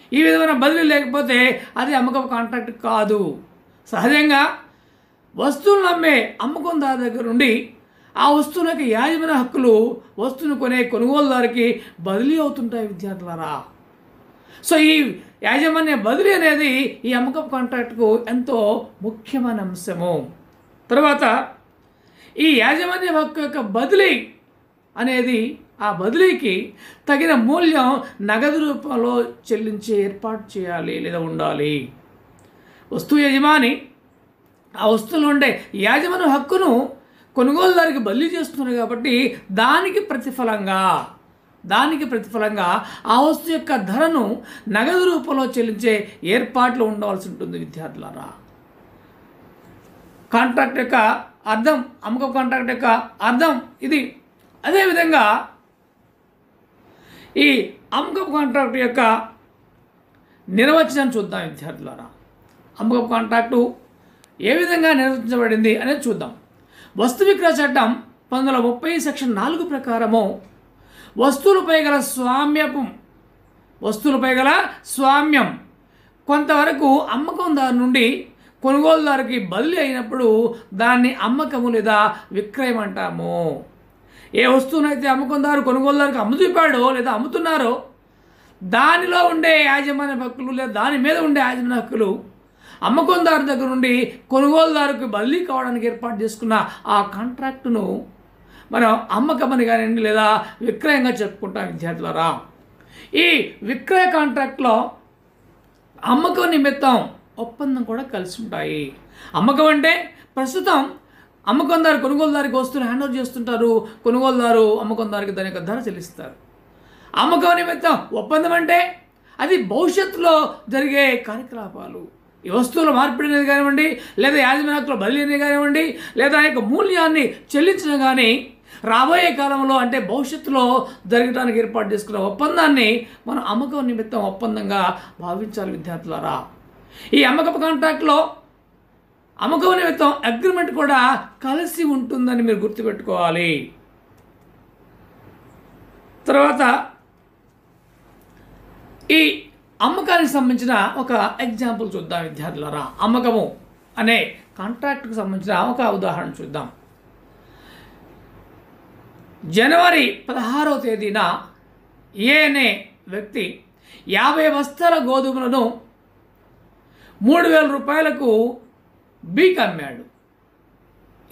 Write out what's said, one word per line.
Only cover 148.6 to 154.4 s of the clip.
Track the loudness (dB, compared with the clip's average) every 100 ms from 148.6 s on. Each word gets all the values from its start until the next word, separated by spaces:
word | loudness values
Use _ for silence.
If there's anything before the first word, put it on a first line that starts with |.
| -20 -20 -20 -14 0 4
ఈ | 4 0 -10 _ _ _ -2
అమ్మకానికి | 0 0 2 2
సంబంధించిన | 2 0 0 0 0 0 -4
ఒక | -2 0 0 -4
example | -6 -4 -4 -4 -6
చూద్దాం | -8 -6 -6 -8
విద్యార్థులారా. | -10 -10 -10 -8 -8 -8 -2
అమ్మకము | 0 2 2 0 -2 -6 -20 _ _ -4
అనే | 0 2 0 -8